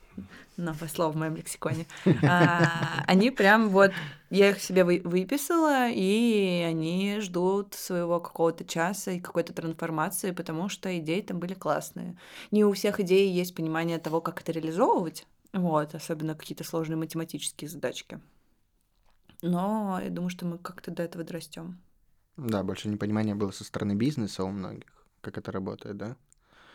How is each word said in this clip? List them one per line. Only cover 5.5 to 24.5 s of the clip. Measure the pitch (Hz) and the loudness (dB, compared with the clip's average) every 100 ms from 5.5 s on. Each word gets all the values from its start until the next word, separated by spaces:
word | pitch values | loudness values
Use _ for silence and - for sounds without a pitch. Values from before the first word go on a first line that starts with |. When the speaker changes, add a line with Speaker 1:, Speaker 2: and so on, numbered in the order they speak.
| 339 311 269 240 | 2 4 4 2
Speaker 1:
и | 233 190 214 240 214 190 175 170 | 2 2 4 4 4 2 2 0
они | 165 160 180 196 208 | 0 -2 0 -2 -2
ждут | 196 175 185 196 202 | -4 0 0 0 -4
своего | - - 180 170 170 | -10 -6 -2 0 -2
какого-то | 170 - 165 165 | -4 0 0 0
часа | 180 165 170 196 - | -6 -2 -2 -2 -6
и | 180 | -6
какой-то | 180 170 165 | -4 -2 -2
трансформации, | - 165 160 165 156 165 165 196 | -4 -6 -6 -4 -2 -2 -2 -6
потому | 175 170 160 190 | -6 -6 -6 -6
что | - 190 175 | -6 -6 -4
идеи | 156 175 | -2 -4
там | - 180 | -4 -6
были | 180 | -6
классные. | 185 151 151 - 180 175 180 - - - | -6 -2 -2 -4 -10 -12 -12 -18 -18 0
Не | 208 208 | 4 4
у | |
всех | 196 208 202 | 4 0 0
идей | 180 190 196 | 4 4 4
есть | 180 180 - | 2 -2 -4
понимание | 160 160 165 165 | -4 -2 -2 -2
того, | 160 165 | -2 -2
как | 165 170 | -2 -6
это | - | -6
реализовывать, | 165 160 165 302 370 165 - - _ _ | -4 -4 0 2 2 0 -8 -16 _ _
вот, | 196 175 156 151 151 | -2 2 2 0 -6
особенно | - 160 156 156 | -8 -6 -4 -6
какие-то | - 147 | -10 -10
сложные | 160 165 156 160 | -6 -4 -2 -4
математические | 160 160 165 151 - - 151 | -4 -6 -8 -8 -10 -10 -12
задачки. | 143 127 - - - - _ _ _ _ _ _ _ _ _ _ - | -6 -6 -6 -12 -16 -18 _ _ _ _ _ _ _ _ _ _ -6
Но | 170 175 196 220 202 185 | 0 0 2 0 -2 -2
я | 190 | -4
думаю, | 175 180 | -4 -4
что | 180 175 | -4 -6
мы | 170 | -6
как-то | - - - | -10 -12 -10
до | 165 | -6
этого | 170 170 | -6 -6
дорастем. | 165 175 160 - 170 180 _ _ _ _ _ - | -10 -10 -12 -14 -14 -14 _ _ _ _ _ -8
Speaker 2:
Да, | 123 104 | -2 -2
больше | 95 95 107 | -2 -4 -4
непонимания | 104 104 107 107 101 | -4 -2 0 0 0
было | 101 | -2
со | - | -6
стороны | - - 104 101 | -10 -4 -2 0
бизнеса | 127 147 104 - | 0 -2 -4 -4
у | 95 | -6